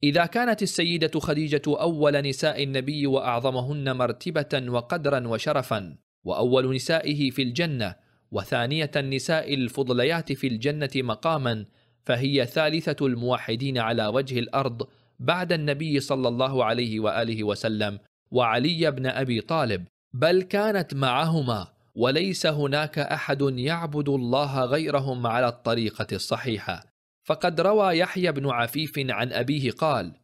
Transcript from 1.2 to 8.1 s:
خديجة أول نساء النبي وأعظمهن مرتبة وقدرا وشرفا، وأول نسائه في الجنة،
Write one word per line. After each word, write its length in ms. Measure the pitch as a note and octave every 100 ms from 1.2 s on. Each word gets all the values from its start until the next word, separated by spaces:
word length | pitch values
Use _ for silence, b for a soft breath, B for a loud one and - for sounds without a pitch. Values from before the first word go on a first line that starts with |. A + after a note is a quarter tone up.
خديجة 420 | E3+ D3 D#3 D3 D3+
أول 560 | D3 E3+ D#3 D3 C#3+
نساء 400 | C#3 C3 D#3 C3
النبي 440 | C#3 C3+ C3 D3+ C#3
وأعظمهن 920 | C3 B2 A#2+ C3 B2+ B2+ D3 C#3 B2+
مرتبة 760 | B2 - F3 D#3+ C#3+ C#3 B2
وقدرا 560 | B2 A#2+ F3 C#3+ C3+ A#2+
وشرفا، 680 | A2 D#3 D3 B2 A2 F2+ C#2 _ _
وأول 500 | F#2 - A#2+ C3 B2+
نسائه 560 | C3 - E3 D3+ C#3+ C3+
في 120 | A#2+
الجنة، 520 | B2+ A#2+ E3+ C3 G2+ - b